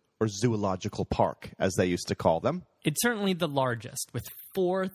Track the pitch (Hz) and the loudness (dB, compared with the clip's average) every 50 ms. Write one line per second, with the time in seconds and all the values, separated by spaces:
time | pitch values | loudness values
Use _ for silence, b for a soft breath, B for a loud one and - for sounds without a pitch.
0 | _ _ _ - 110 110 101 98 107 123 113 104 101 98 92 92 - 104 - - | _ _ _ -2 -2 -2 0 0 0 2 2 2 0 0 0 -2 -4 -6 -4 -4
1 | 95 - - - 110 87 - - - - - - 73 95 92 - 98 92 87 85 | -4 -2 2 2 2 2 2 -2 -12 -14 -4 0 0 2 2 4 2 2 2 0
2 | - - 101 - - 95 82 82 - 117 156 180 170 _ _ _ - - 156 - | -2 -4 -4 0 2 2 4 4 2 -2 -2 -2 -6 _ _ _ -2 -2 0 2
3 | - 240 240 208 202 196 185 165 175 160 143 139 131 127 120 117 107 127 - - | 2 0 0 0 0 0 0 0 0 -2 0 0 0 0 0 -2 -6 -8 -10 -10
4 | - - - 123 - - - - - - - 196 185 180 180 190 190 190 - | -8 -8 -6 -8 -8 -8 -12 -16 -18 -8 -2 0 0 2 2 0 -2 -4 -6